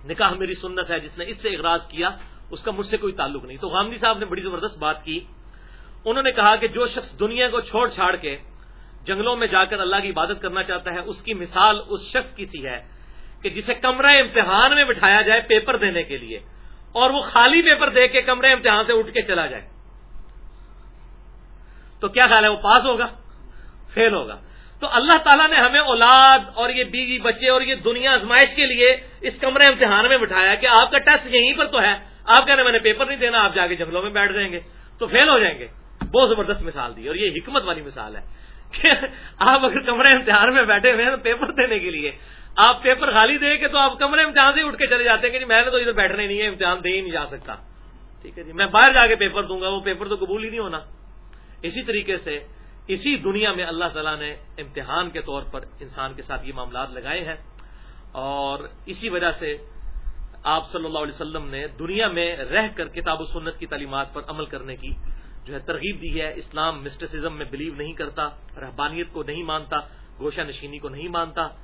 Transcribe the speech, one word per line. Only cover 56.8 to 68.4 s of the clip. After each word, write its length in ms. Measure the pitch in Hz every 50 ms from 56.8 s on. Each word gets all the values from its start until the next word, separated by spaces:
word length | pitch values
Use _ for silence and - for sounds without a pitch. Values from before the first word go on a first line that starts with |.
| 135 135
لگائے 340 | 127 127 117 135 156 180 170
ہیں، 100 | 151 160 - - - - - - - - - - - - - - -
اور 480 | - 131 131 139 139 139 139 139 139 143 - - - - -
اسی 240 | 185 185 190 220 226
وجہ 220 | 180 175 175 170
سے 260 | 160 - 170 151 147 147 - - - - - - - - - - - - - - - - -
آپ 280 | 147 156 165 165 -
صلی 140 | - 175 160
اللہ 140 | 160 156 151
علیہ 140 | 151 147 143
وسلم 340 | - 165 156 156 156 147
نے 200 | 139 135 135 147 151 - -
دنیا 280 | 160 170 196 214 226
میں 300 | 202 175 170 170 170 170
رہ 300 | 143 135 - 151 208 220 214 214
کر 120 | - 165
کتاب 340 | 151 - 170 170 170 160 156
و 40 | 160
سنت 340 | 156 - 170 156 165 160 -
کی 60 | 165
تعلیمات 480 | 156 151 143 143 135 135 139 139 139 -
پر 80 | 147 147
عمل 180 | - 156 156 151
کرنے 300 | 139 - 131 131 135 127
کی 140 | 127 - 135 139 - - - - - - - - - -
جو 80 | - 139
ہے 60 | 135
ترغیب 420 | 135 - 165 147 147 202 202 -
دی 200 | 165 160 151 160
ہے۔ 120 | 156 156 -
اسلام 480 | - 147 - - 151 156 165 160 143 139
مسٹسزم 540 | 143 139 - 170 151 - 156 151 165 151
میں 80 | 147 147 135
بلیو 260 | 143 135 151 165 147
نہیں 180 | 143 147 156 160
کرتا، 360 | 156 156 143 147 - 151 147 - -